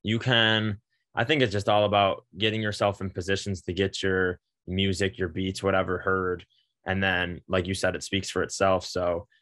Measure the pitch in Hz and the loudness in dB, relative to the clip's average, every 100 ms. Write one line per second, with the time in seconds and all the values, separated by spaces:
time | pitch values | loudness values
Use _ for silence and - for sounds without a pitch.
0 | 104 113 127 120 110 110 107 104 _ _ | -4 -2 2 4 4 2 0 -4 _ _
1 | _ - 117 156 123 101 101 104 104 101 | _ -2 0 2 2 2 2 4 4 4
2 | 98 - - 85 107 110 107 104 104 98 | 4 2 -8 -4 -2 -2 -4 0 0 0
3 | 95 98 90 98 - 87 - 87 98 - | -6 -4 -2 -2 -2 -6 -4 -2 -2 0
4 | 98 92 92 90 _ _ - 92 98 92 | 0 2 0 -2 _ _ -6 -2 0 0
5 | 98 - 92 87 95 95 98 95 92 90 | -2 -2 -4 -4 -4 -2 0 0 0 -2
6 | - 95 92 87 - _ _ _ - 95 | 0 0 -2 -4 -8 _ _ _ -6 -2
7 | 95 90 87 82 - 92 90 95 92 87 | 0 0 -2 -6 -2 -2 0 -2 -2 -4
8 | - 98 - 92 85 - 98 92 - 90 | -4 -4 -2 -4 -4 0 2 2 -2 -4
9 | 90 85 - _ | -2 -2 -6 _